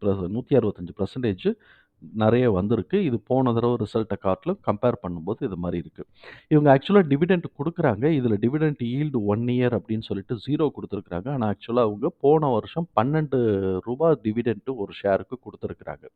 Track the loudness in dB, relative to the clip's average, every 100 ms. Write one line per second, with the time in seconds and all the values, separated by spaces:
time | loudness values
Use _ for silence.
0 | -2 -2 -4 -6 0 2 2 -4 -12 -8
1 | -8 -4 -4 -2 -4 -4 _ _ _ _
2 | -12 0 2 4 4 2 0 -2 0 -2
3 | 0 -2 -2 0 2 0 0 -2 -2 -4
4 | -4 -2 -2 -2 -4 -4 -4 0 0 0
5 | -6 -6 -6 -6 -6 -4 -4 -6 -8 -14
6 | -20 _ -20 -20 _ 4 6 6 6 4
7 | 4 2 2 2 -2 -6 -6 0 0 2
8 | 2 2 2 2 0 0 0 -2 -4 -2
9 | -2 -2 0 0 0 0 0 0 -2 -6
10 | -4 -8 -6 -8 -4 0 0 -2 -8 -10
11 | -6 -8 -6 -2 -2 -2 -2 0 2 0
12 | -6 0 4 4 4 0 -2 -6 -2 0
13 | 0 0 0 0 2 2 0 -2 -4 0
14 | 2 2 0 -2 -2 -4 -6 -8 -8 -4
15 | 0 0 -2 -12 -16 -12 -12 -12 -14 -16
16 | -18